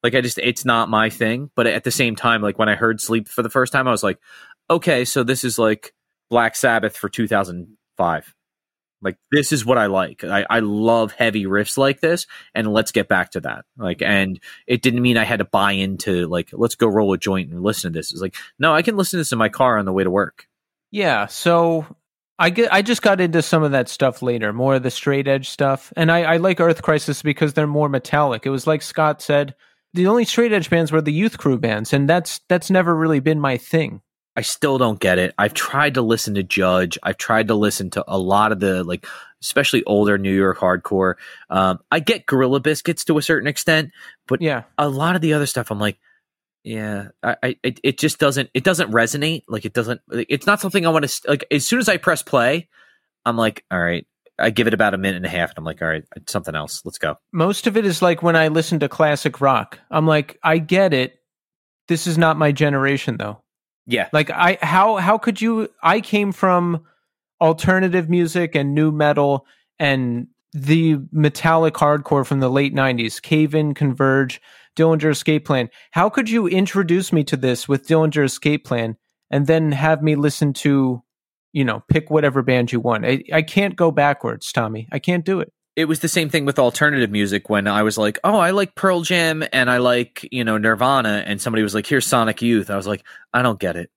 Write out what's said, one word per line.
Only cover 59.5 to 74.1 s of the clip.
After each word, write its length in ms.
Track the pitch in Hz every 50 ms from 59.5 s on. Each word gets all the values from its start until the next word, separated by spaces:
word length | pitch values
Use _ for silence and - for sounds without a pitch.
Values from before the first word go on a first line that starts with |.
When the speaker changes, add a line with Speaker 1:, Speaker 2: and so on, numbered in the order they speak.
| 131 110 107 - - - _ _
Speaker 2:
I'm 160 | - 160 156
like, 320 | 160 156 151 147 - - _
"I 140 | - 160 160 165
get 340 | 160 156 175 190 196 185 151
it. 260 | 131 127 131 _ _ _ _ _ _ _ _ _ _ _ _ _ _ _
This 200 | - 170 160 -
is 100 | 175 165 160
not 200 | 170 160 156 151
my 120 | 156 147
generation, 680 | 143 139 156 147 143 135 135 139 139 135 - - 117 -
though." 240 | 104 104 107 - _ _ _ _ _ _ _ _ _
Speaker 1:
Yeah. 220 | - 117 113 87 - -
Speaker 2:
Like, 160 | 151 156 -
I, 260 | - - 180 175 190 -
how, 340 | - 147 170 185 196 220 220
how 220 | 190 175 185 214 220
could 240 | - 233 208 -
you, 260 | 220 226 226 220 220 - _ _
I 180 | - 165 185 220
came 320 | 202 - - 208 202 196
from 540 | 180 - - 190 180 180 175 175 170 160 160 _ _ _ _ _ _ _ _ _ _ _
alternative 680 | 170 160 160 160 - - 185 185 190 185 170 185 165 156
music 460 | 175 180 170 160 - 180 175 160 165
and 200 | 147 139 139 143
nu 160 | 151 156 156
metal 540 | 151 151 151 147 147 147 143 143 139 131 _ _ _ _ _ _ _ _
and 500 | 156 143 135 131 127 120 120 120 123 - _ _ _ _
the 440 | - 147 135 143 160 165 165 160 156 139 139 -
metallic 640 | - 156 151 147 147 - - 165 165 165 165 156 156
hardcore 500 | - 156 147 147 147 139 - 147 139 131
from 140 | - 147 135
the 100 | 131 127
late 220 | 131 139 143 139 -
nineties, 460 | 139 135 131 123 120 117 107 - -
Cave 340 | - - 165 156 156 147 151
In, 200 | 156 151 147 139
Converge, 640 | - 147 139 127 123 139 135